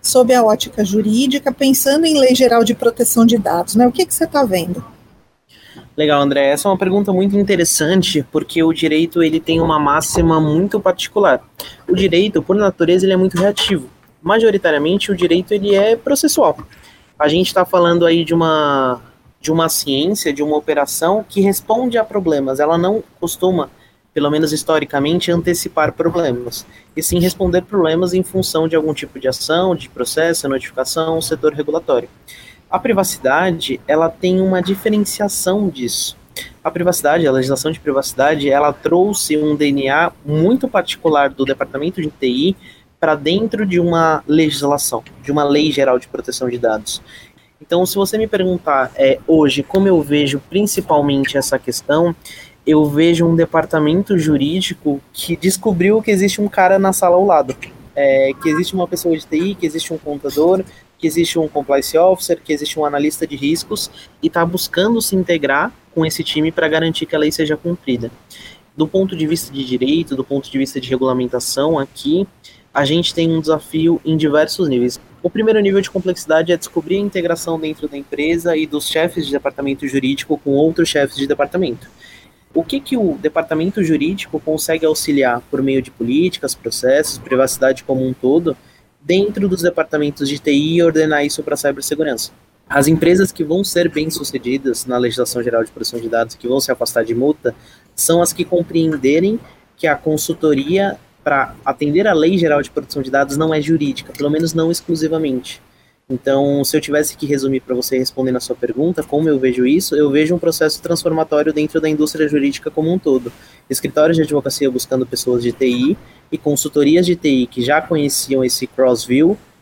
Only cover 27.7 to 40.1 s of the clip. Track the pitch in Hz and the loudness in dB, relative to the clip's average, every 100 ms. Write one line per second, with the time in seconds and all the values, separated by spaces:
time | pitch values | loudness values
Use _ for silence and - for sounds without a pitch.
27.7 | 202 160 160 180 180 180 190 180 165 160 | 0 2 2 0 0 -2 -4 -2 -2 0
28.7 | 160 156 147 - 135 131 127 - 165 185 | 0 0 -4 -8 -4 -4 -4 -2 0 0
29.7 | 175 - - 123 - 165 165 151 135 - | -2 -6 -8 -6 -2 0 0 -2 -4 -6
30.7 | - 131 - 160 165 - 160 156 147 151 | -6 -4 -4 -2 -2 -4 -2 -2 -2 -4
31.7 | 160 - 127 117 - - - - - _ | -4 0 -2 -2 -16 -20 -20 -20 -20 _
32.7 | - 240 196 190 - 131 143 185 165 - | -4 0 0 0 -2 0 2 0 -2 -4
33.7 | 127 - 151 165 - 185 185 190 185 175 | -8 -2 0 0 -2 -2 0 0 0 -2
34.7 | 196 226 214 202 - 202 - - 196 202 | -2 0 0 -2 -4 -6 -4 -2 -2 -2
35.7 | 139 120 - - - _ - - - 156 | -4 -6 -6 -8 -12 _ -18 -18 -10 -8
36.7 | 175 175 170 147 160 156 131 131 139 156 | -2 -2 0 2 2 2 2 0 -2 -4
37.7 | 156 - 135 139 - 139 156 139 139 147 | -4 -2 -2 -4 0 0 2 2 2 2
38.7 | 139 156 170 196 202 - 151 151 151 147 | 0 0 2 2 0 -2 0 0 0 0
39.7 | 139 135 143 170 | 0 0 0 0